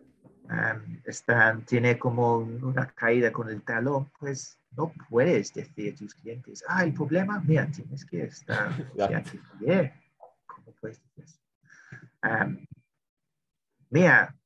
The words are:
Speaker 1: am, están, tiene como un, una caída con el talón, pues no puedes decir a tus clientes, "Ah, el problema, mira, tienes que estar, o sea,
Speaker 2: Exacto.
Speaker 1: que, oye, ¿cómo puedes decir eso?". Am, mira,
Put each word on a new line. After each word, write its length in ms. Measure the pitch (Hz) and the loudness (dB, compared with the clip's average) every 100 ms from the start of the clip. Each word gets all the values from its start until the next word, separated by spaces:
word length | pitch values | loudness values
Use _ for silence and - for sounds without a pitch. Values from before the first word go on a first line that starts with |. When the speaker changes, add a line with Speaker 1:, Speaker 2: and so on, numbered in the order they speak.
| _ _ - _ - | _ _ -20 _ -8
Speaker 1:
am, 520 | 113 110 113 110 113 | -2 -2 -4 -8 -14
están, 600 | - - - 120 110 113 | -12 -10 0 4 6 4
tiene 340 | 113 123 120 120 | 0 2 2 2
como 400 | 127 120 120 117 | 0 2 2 2
un, 240 | 113 117 | -2 -6
una 240 | 131 127 123 | -4 -4 -4
caída 440 | - 117 120 117 | -2 2 4 2
con 160 | 117 113 | 0 -8
el 140 | 107 | -8
talón, 480 | - 117 127 139 139 - | -6 -2 0 -2 -4 -10
pues 400 | 143 131 - _ _ 123 | -10 -10 -12 _ _ -8
no 160 | 165 - - | -8 -8 -2
puedes 460 | 117 156 131 101 | 2 4 2 0
decir 400 | - - - 104 | -8 -12 -8 -8
a 20 | - | -8
tus 180 | 104 | -16
clientes, 480 | - - 120 - - - | -16 -16 -14 -16 -16 -4
"Ah, 160 | 185 | 0
el 80 | 170 | 0
problema, 480 | 131 139 165 196 214 | 0 0 0 0 -2
mira, 260 | 147 156 - | 2 2 2
tienes 340 | - - - | -4 -10 -14
que 200 | - - | -10 -8
estar, 440 | - - - 104 104 | -8 -10 -8 -4 -4
o 280 | - - - | -6 -8 -4
sea, 240 | 98 - | -2 -2
Speaker 2:
Exacto. 80 | - | -6
Speaker 1:
que, 340 | - - - | -16 -20 -8
oye, 300 | 113 185 143 - _ _ - _ _ | 0 2 0 -4 _ _ -20 _ _
¿cómo 260 | - 113 - | -20 -20 -16
puedes 200 | 110 - | -16 -16
decir 220 | _ - | _ -20
eso?". 140 | - _ _ _ _ - - - - - | -20 _ _ _ _ -20 -20 -20 -20 -8
Am, 440 | 110 110 101 - - - _ _ _ _ _ _ _ _ _ _ - | -4 -2 -2 -6 -12 -20 _ _ _ _ _ _ _ _ _ _ 0
mira, 460 | 143 180 123 90 - | 6 8 8 4 -4